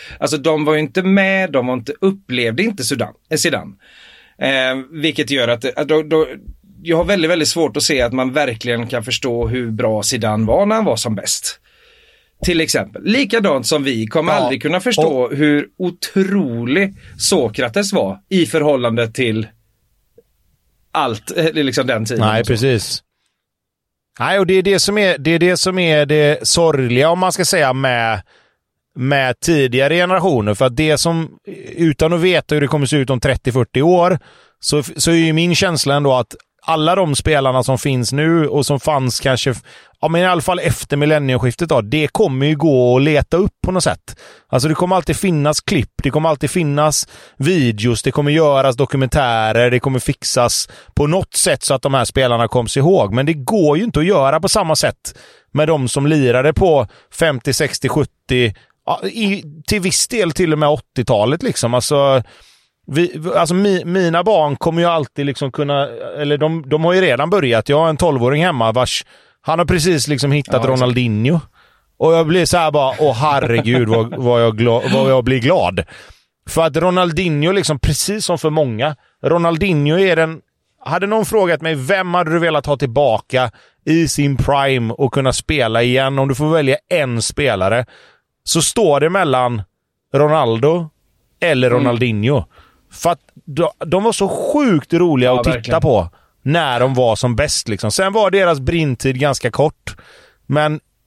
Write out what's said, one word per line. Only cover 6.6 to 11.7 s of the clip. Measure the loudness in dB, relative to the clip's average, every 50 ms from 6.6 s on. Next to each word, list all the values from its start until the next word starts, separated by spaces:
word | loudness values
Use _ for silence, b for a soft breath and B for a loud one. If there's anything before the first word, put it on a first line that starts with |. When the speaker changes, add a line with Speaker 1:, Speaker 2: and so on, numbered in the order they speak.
| _ _ -20 -16 -4
Speaker 1:
jag | -2 0 0
har | 2
väldigt, | 0 0 0 2 0
väldigt | 0 0 0 -2
svårt | 0 0 -2 -2 -2 -2
att | -2
se | -2 0 0
att | 0 0 0
man | -2 -4 -2 -2
verkligen | -2 -2 -2 -4 -6 -6 -4 -4 -4 -4 -4
kan | -6 -6 -6
förstå | -4 -6 -4 -4 -4 -4 -2 -2 -2
hur | -4 -4 -4 -6
bra | -4 -2 -2 -2 0 -2 -2
Zidane | -2 -4 -2 -2 -2 0 0 0
var | 2 2 2 2
när | 2 0
han | 0 0
var | 0 -2
som | -2 -2 -6 -6
bäst. | -6 -6 -6 -8 -6 -6 -10 -12 _ b b